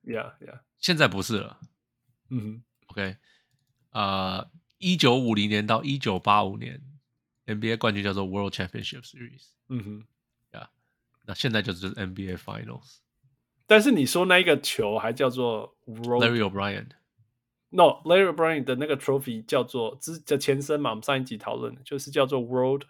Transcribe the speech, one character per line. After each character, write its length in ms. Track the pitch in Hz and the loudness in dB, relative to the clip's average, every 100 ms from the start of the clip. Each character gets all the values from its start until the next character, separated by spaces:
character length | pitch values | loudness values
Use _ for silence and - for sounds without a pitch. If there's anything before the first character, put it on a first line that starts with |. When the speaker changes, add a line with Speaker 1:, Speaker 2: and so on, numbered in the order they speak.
Speaker 1:
Yeah, 340 | - 113 113 _ | -8 -8 -10 _
yeah. 220 | - 127 _ _ | -20 -20 _ _
Speaker 2:
现 160 | - 165 | -2 2
在 120 | 156 | 2
不 120 | 95 | 0
是 180 | - 107 | -4 -4
了。 200 | - - - _ _ _ _ _ _ | -6 -16 -20 _ _ _ _ _ _
Speaker 1:
嗯 120 | 127 | -8
哼。 220 | 104 113 _ _ _ | -8 -14 _ _ _
Speaker 2:
OK， 300 | - 98 95 _ _ _ _ _ _ _ | -6 -6 -8 _ _ _ _ _ _ _
呃， 580 | 110 101 95 95 92 - _ _ _ | -4 -2 0 -2 -6 -10 _ _ _
一 180 | 185 180 | -2 4
九 220 | 131 127 | 6 6
五 180 | 123 107 | 4 2
零 140 | 104 | 2
年 180 | 104 107 | 0 0
到 160 | 110 | 0
一 140 | 143 139 | 0 -2
九 200 | 117 92 | -2 0
八 280 | 104 104 98 | 4 4 2
五 120 | 107 | -6
年 240 | 123 - 135 147 _ _ _ _ - | -12 -14 -20 -20 _ _ _ _ -10
，N 140 | 107 | -4
B 100 | 113 | -2
A 40 | 113 | 0
冠 180 | 117 | 0
军 80 | 101 | 0
叫 120 | 101 | -2
做 100 | 98 95 | -2 -4
World 280 | 98 98 | -4 -6
Championship 500 | - 92 110 104 131 | -6 -8 -8 -12 -14
Series。 440 | - 127 120 131 _ _ _ | -20 -20 -20 -20 _ _ _
Speaker 1:
嗯 160 | 127 | -10
哼。 220 | 104 104 110 _ _ _ _ - | -10 -16 -18 _ _ _ _ -20
Speaker 2:
Yeah， 100 | - _ _ _ _ _ - | -20 _ _ _ _ _ -16
那 80 | |
现 180 | 98 135 | -6 -2
在 100 | 110 | -2
就 120 | 101 | -4
是 180 | 87 95 110 | -8 -8 -8
N 160 | 95 | -10
B 160 | 95 95 | -8 -10
A 60 | 90 | -10
Finals。 640 | - 104 110 123 _ _ _ _ _ _ _ _ - | -12 -14 -14 -16 _ _ _ _ _ _ _ _ 6
Speaker 1:
但 160 | 214 | 8
是 100 | 233 | 8
你 140 | 196 127 | 4 4
说 200 | 175 185 | 2 6
那 120 | 180 | 6
一 60 | 180 | 6
个 120 | 143 | 4
球 360 | - - 107 107 | 2 -2 -2 0
还 140 | 110 | -2
叫 180 | 120 131 | 0 0
做 460 | 123 120 110 110 _ - | 0 -2 -2 -8 _ -18
World 380 | 113 117 120 | -10 -2 2
Speaker 2:
Larry 160 | 117 120 | 4 2
O'Brien。 480 | 101 98 101 98 - _ _ _ _ _ _ _ _ | 0 0 -4 -4 -10 _ _ _ _ _ _ _ _
Speaker 1:
No，Larry 640 | 185 160 - 156 180 196 | 6 6 6 4 6 6
O'Brien 320 | 156 160 160 | 2 0 0
的 120 | 127 127 | -2 -2
那 100 | 151 | -2
个 100 | 139 | -2
trophy 480 | - 139 135 113 110 | 0 -2 -2 -10 -2
叫 180 | 143 | -2
做， 340 | 120 127 110 - | 0 -4 -6 -6
之-， 200 | - 160 - | -12 -12 -2
的 100 | 139 | -2
前 240 | 139 139 | 2 0
身 180 | 143 147 | 0 -2
嘛， 120 | 131 | -2
我 40 | 107 | -4
们 80 | |
上 160 | 113 135 | -2 -2
一 40 | |
集 140 | 127 107 | -2 -8
讨 180 | 113 120 | -8 -6
论 180 | 120 | -8
的， 80 | 123 | -10
就 140 | - 139 | -10 -10
是 140 | - | -4
叫 120 | 139 | 0
做 160 | 131 135 | 2 0
World 440 | 120 127 131 139 | -2 0 0 0